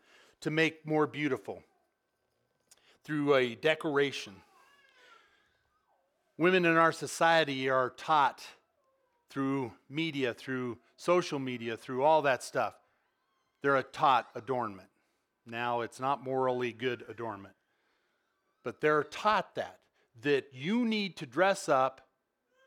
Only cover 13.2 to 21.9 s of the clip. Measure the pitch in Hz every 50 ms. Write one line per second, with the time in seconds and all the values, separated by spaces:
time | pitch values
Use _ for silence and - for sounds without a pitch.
13.2 | _ _ _ _ _ _ _ _ - 139 139 131 127 - - - 151 147 131 117
14.2 | 110 - - 123 104 113 131 123 117 107 98 95 92 101 _ _ _ _ _ _
15.2 | _ _ _ _ _ 117 117 117 120 123 120 120 117 110 - - 131 135 139 117
16.2 | 113 131 131 131 131 127 127 123 123 120 110 110 127 127 120 113 - - 110 120
17.2 | 120 113 104 98 98 95 _ _ _ _ _ _ _ _ _ _ _ _ _ _
18.2 | _ _ _ _ _ _ _ _ - 123 113 - - 151 151 151 143 147 - -
19.2 | - 214 214 190 175 - _ 135 98 90 - _ _ _ _ _ _ _ _ 117
20.2 | 110 143 143 131 - - 123 127 135 165 220 240 247 226 220 214 202 190 160 -
21.2 | 160 131 117 151 185 196 196 - - - 147 131 131 131